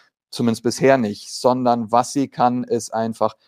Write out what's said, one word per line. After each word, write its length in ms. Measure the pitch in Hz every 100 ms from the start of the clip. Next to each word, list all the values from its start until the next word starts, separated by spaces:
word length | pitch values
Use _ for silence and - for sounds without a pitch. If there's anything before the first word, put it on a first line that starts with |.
| _ _ _
zumindest 320 | - 117 113
bisher 340 | 120 - 135 135
nicht, 360 | 107 101 -
sondern 580 | - 127 127 123 120 107
was 220 | 117 127
sie 160 | 143 131
kann, 340 | - 123 123
ist 300 | 123 113 -
einfach 420 | 113 113 110 110 -